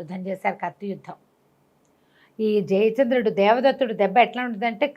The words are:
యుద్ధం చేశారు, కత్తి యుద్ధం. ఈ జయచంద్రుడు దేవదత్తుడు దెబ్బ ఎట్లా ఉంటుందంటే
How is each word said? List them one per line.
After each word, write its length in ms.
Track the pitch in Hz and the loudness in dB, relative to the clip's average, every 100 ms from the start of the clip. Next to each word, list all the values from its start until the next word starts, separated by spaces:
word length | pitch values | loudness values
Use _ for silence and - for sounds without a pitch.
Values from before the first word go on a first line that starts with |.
యుద్ధం 200 | 160 185 185 | -12 -12 -10
చేశారు, 300 | 185 202 190 | -6 -6 -6
కత్తి 240 | 175 - 202 | -10 -10 -12
యుద్ధం. 240 | 165 - 156 _ _ _ _ _ _ _ _ _ _ _ - | -12 -14 -20 _ _ _ _ _ _ _ _ _ _ _ -4
ఈ 120 | 214 208 170 | 0 0 0
జయచంద్రుడు 600 | 196 220 220 247 254 208 190 | 2 2 2 2 2 0 2
దేవదత్తుడు 540 | 202 247 262 269 269 | 4 4 2 2 -2
దెబ్బ 220 | 190 196 240 | 0 2 4
ఎట్లా 240 | 220 247 | 2 0
ఉంటుందంటే 420 | 247 208 233 226 285 | -8 -6 -6 -4 0